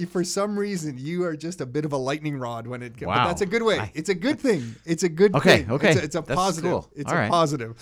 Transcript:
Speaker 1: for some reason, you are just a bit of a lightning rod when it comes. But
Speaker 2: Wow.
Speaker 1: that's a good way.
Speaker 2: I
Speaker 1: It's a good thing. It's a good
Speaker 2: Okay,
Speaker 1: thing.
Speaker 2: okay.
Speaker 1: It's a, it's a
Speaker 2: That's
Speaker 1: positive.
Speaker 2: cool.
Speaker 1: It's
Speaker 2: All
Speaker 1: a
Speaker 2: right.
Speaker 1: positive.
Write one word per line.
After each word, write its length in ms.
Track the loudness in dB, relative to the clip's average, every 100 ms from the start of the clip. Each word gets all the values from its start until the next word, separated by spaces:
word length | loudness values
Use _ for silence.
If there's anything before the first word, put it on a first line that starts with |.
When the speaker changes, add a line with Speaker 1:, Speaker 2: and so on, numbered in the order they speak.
| -4
Speaker 1:
for 160 | -2
some 340 | -2 -2 -2 -2
reason, 400 | -2 -4 -6 -8
you 280 | -4 -2 -2
are 100 | -4
just 260 | -6 -6
a 40 | -6
bit 200 | -4 -2
of 80 |
a 40 | -2
lightning 400 | -2 -2 -4 -4
rod 280 | -4 -6 -8
when 160 | -10
it 120 | -10
comes. 80 | -8
But 60 | 0
Speaker 2:
Wow. 200 | 2 2
Speaker 1:
that's 140 | 0
a 40 | 0
good 160 | 0
way. 160 | 2 0
Speaker 2:
I 120 | -2
Speaker 1:
It's 160 | -4 -4
a 60 | 0
good 240 | 0 0
thing. 360 | 2 0 -2 -10 -4
It's 180 | 0
a 60 | 0
good 260 | 4 4 6
Speaker 2:
Okay, 280 | 6 4
Speaker 1:
thing. 80 | 4
Speaker 2:
okay. 180 | 2 4
Speaker 1:
It's 80 | 4
a, 40 | 2
it's 100 | -4
a 60 |
Speaker 2:
That's 140 | -2 0
Speaker 1:
positive. 320 | 0 0 -2
Speaker 2:
cool. 200 | -2 -4 -10
Speaker 1:
It's 160 | -4
Speaker 2:
All 60 | 0
Speaker 1:
a 40 |
Speaker 2:
right. 80 | 2
Speaker 1:
positive. 440 | 2 2 0 -6 -12